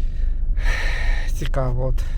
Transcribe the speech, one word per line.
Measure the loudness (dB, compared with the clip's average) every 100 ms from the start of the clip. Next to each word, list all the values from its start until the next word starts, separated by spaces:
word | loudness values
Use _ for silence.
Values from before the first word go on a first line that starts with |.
| -2 0 0 0 0 0 2 2 0 0 0 0 0
Цікаво, | -2 0 0 0 0 0
от, | 0 0